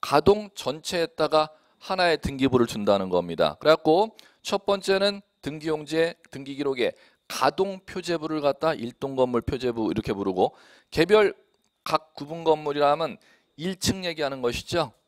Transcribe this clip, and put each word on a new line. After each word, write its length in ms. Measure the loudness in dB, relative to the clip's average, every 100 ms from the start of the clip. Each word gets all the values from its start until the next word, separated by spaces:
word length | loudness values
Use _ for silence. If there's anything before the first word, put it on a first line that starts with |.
가동 500 | 2 4 6 4 2 -8
전체에다가 920 | -8 -6 -4 -2 -4 -2 2 2 0 _ _ _
하나의 400 | -8 0 2 2
등기부를 460 | -2 0 2 4 2
준다는 420 | 0 2 2 2
겁니다. 480 | 0 0 0 0 2
그래갖고 560 | 4 4 4 2 2 _ -20 _
첫 240 | -6 -6 -2
번째는 560 | -2 0 2 2 -2 _ _
등기용지에, 760 | -10 -8 -4 -4 -2 0 0 -2 _
등기기록에 600 | -16 -14 -6 -4 0 -2 -4 _ _ _
가동 500 | 0 0 0 -4 -4 -12
표제부를 540 | -12 -4 -4 -4 0
갖다 340 | 0 0 -2
일 180 | -2 -8
동 220 | -8 -8
건물 280 | 0 2 2
표제부 500 | -2 -4 -2 0 0
이렇게 200 | -2 -2
부르고, 440 | -4 -2 2 0 0 _ -20 _
개별 440 | -2 4 4 4 -2 _ _ _ _
각 300 | -4 -4 -4
구분 280 | -16 -12 -4
건물이라면 760 | 0 0 0 0 2 2 -2 -8 _ _ _ -10
일 200 | -8 -4
층 280 | -4 -2
얘기하는 380 | -6 -4 -4 -2
것이죠. 500 | -2 -4 -4 -2 -2 _